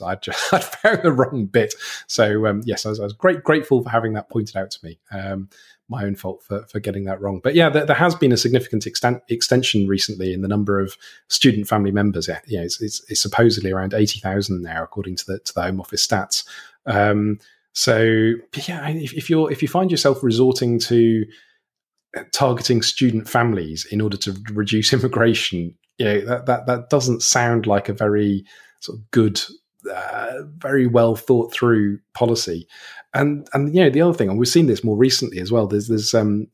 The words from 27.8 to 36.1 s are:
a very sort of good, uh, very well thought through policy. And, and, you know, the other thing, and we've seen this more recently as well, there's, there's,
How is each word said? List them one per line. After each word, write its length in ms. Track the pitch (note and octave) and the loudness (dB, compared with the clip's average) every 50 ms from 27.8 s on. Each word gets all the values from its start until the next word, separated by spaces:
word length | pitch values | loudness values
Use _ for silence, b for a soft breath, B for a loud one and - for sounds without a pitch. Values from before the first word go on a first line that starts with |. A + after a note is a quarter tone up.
| - - | 0 -4
a 40 | |
very 520 | F#2+ - G#2+ G#2 G#2 G#2 G#2 G2+ G2 G2 F#2+ b b b b b b b | -4 -2 0 0 2 2 2 2 0 -2 -4 b b b b b b b
sort 180 | - - - A2 | -16 -14 -14 -14
of 120 | G#2+ - | -14 0
good, 300 | - A#2+ A2 A2+ F#2 - - - - _ _ _ _ _ _ G2+ | 2 4 4 4 0 -4 -8 -8 -14 _ _ _ _ _ _ -10
uh, 500 | F#2+ F#2 G2 - - A2 A#2 A#2+ B2+ C#3 D3 D3+ D3+ | -10 -8 -8 -8 -8 -8 -8 -8 -10 -10 -14 -16 -16
very 300 | - - C3+ C#3 C#3 B2+ | -10 -4 0 2 2 4
well 280 | B2 A#2 A#2 A#2 A2+ A2 | 4 6 6 4 4 2
thought 380 | - - - B2+ A#2 - - | 0 2 2 2 2 2 -2
through 460 | - - B2 A#2+ A#2 G#2+ G#2 G2+ G2+ - _ _ _ | -2 0 2 4 4 4 4 2 -2 -4 _ _ _
policy. 520 | - A#2+ A#2 A#2 G#2+ - F#2 E2+ E2 E2+ B B B B B B B B B - | -2 0 0 0 0 -2 -4 -6 -8 -10 B B B B B B B B B -2
And, 340 | C3+ C#3+ D3 D3 C#3+ D3 - | 0 0 0 -2 -4 -6 -4
and, 220 | - C#3 C#3+ D3 D#3 | -2 -2 0 2 4
you 80 | F#3 | 4
know, 80 | F3+ C#3 | 4 6
the 120 | B2+ D3 | 6 4
other 100 | E3+ F3 | 4 4
thing, 160 | E3 - A2 F#2+ | 4 2 0 0
and 100 | F#2+ A2 | 2 0
we've 100 | B2 - | 0 4
seen 180 | - E3 E3 | 4 4 4
this 180 | C3 G#2 - - | 4 2 0 0
more 120 | A2 G#2 | 0 2
recently 440 | G#2 B2+ C3 B2+ - C3 - - - | 4 4 4 4 0 -2 -6 -6 -8
as 100 | A#2 G#2 | -4 0
well, 160 | A#2+ A#2 G#2+ | 0 0 0
there's, 220 | G2 G#2 G#2 G#2 A#2 | 0 0 -2 0 0
there's, 260 | A2+ G#2+ G#2 - | -2 -2 0 0